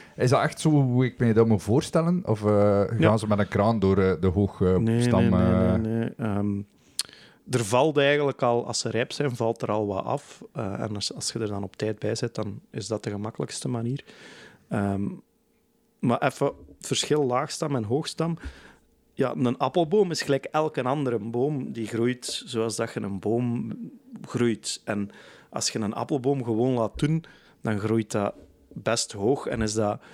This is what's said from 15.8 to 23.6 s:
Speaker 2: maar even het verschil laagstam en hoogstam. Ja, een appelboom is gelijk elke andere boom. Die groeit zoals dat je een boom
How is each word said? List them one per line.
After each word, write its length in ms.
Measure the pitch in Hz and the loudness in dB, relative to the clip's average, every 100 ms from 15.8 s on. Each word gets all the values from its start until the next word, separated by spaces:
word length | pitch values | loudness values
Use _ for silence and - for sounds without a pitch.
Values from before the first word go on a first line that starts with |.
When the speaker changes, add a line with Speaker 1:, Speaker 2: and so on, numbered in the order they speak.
| _ _ | _ _
Speaker 2:
maar 200 | 127 117 | -2 2
even 240 | 139 - 143 - - - | 0 0 -4 -4 -20 -18
het 100 | - | -6
verschil 380 | 123 - 151 | -4 0 0
laagstam 520 | 135 123 151 - 151 135 | 0 -2 -4 -6 -4 -4
en 80 | |
hoogstam. 520 | 104 139 - - 165 165 - - - - _ _ _ - | -2 -4 -4 -4 -4 -4 -10 -16 -20 -20 _ _ _ -2
Ja, 180 | 127 143 | -2 2
een 220 | 123 127 | 0 0
appelboom 520 | 135 180 156 214 185 | 0 0 2 2 2
is 120 | 151 | 0
gelijk 220 | - 135 | 0 -2
elke 380 | - 156 156 147 | 0 0 0 -2
andere 360 | 127 147 131 117 | -2 0 0 -2
boom. 540 | 110 120 143 143 - | -2 -2 0 -2 -6
Die 140 | 117 107 | -6 -4
groeit 560 | 113 120 123 - - - | 0 0 -2 -8 -10 -6
zoals 300 | 117 113 104 | -4 -2 -2
dat 160 | 113 | -4
je 80 | - | -4
een 180 | 101 98 | -6 -4
boom 540 | 104 117 123 120 | -2 0 0 -2